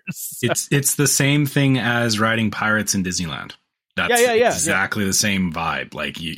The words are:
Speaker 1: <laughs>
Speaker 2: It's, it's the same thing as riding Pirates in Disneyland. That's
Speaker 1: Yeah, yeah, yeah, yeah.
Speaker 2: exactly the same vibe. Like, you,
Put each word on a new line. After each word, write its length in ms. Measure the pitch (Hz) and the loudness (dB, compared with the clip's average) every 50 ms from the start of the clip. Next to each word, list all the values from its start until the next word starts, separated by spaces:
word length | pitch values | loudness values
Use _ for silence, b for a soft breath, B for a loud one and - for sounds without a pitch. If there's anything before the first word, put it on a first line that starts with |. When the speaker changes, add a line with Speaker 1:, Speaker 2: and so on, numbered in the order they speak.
| - | -12
Speaker 1:
<laughs> 380 | - - - - - - - | -14 -12 -12 -12 -12 -8 -2
Speaker 2:
It's, 260 | - 120 156 - - - | -2 -2 0 -2 -2 0
it's 240 | 147 143 139 - - | 0 0 0 0 0
the 100 | - 143 135 | 2 2 2
same 380 | - - 143 139 143 147 147 | 2 2 2 2 2 2 2
thing 320 | 139 - 147 139 135 131 127 | 2 2 2 4 4 2 2
as 400 | 101 120 120 120 120 117 110 104 | 2 0 0 0 2 0 2 2
riding 300 | 110 113 113 113 113 104 | 2 2 2 2 0 0
Pirates 440 | 101 - 110 107 107 107 104 - - | 0 -2 0 0 2 0 0 0 0
in 80 | 98 90 | -2 0
Disneyland. 480 | 92 87 87 90 80 67 57 - - - _ _ _ _ _ _ _ - | -2 -2 -4 -4 -4 -6 -8 -10 -12 -16 _ _ _ _ _ _ _ -4
That's 140 | - 175 175 | -2 0 0
Speaker 1:
Yeah, 80 | 233 240 240 247 | 2 2 4 4
yeah, 40 | |
yeah, 20 | 233 220 247 | 4 4 4
yeah. 20 | 220 | 4
Speaker 2:
exactly 560 | 175 175 165 160 95 95 98 95 - 107 101 | 2 0 -2 0 0 0 0 0 -2 -2 -2
the 80 | 95 | 0
same 400 | 92 - - 104 98 95 92 87 | 0 2 2 2 2 2 0 -2
vibe. 400 | 76 82 82 80 73 67 64 - | -2 -2 -4 -4 -4 -4 -6 -8
Like, 260 | - 71 76 73 - 78 | -8 -8 -8 -8 -8 -8
you, 160 | 82 82 78 | -10 -10 -10